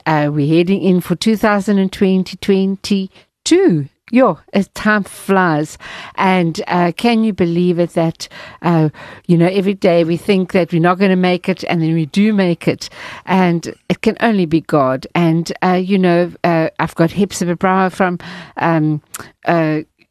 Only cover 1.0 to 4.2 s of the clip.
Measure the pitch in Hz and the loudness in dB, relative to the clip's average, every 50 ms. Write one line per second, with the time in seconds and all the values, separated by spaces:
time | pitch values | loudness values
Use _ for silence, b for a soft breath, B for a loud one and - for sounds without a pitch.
1 | - - 175 - - 220 220 196 - 214 208 202 185 214 202 196 190 190 - - | 0 -2 -4 -2 0 0 0 2 2 0 0 0 0 0 0 0 0 -2 -2 0
2 | 202 190 190 185 180 - 190 - - - 196 196 190 196 196 - - - 202 196 | 0 2 2 0 -2 -4 -8 -6 -2 0 0 2 0 0 -4 -4 -4 -2 -2 -2
3 | 190 - _ - _ _ _ _ - - 320 370 392 311 175 147 135 - _ _ | -2 -6 _ -20 _ _ _ _ -2 2 2 4 4 4 2 2 0 -4 _ _
4 | _ - 226 254 | _ 0 2 4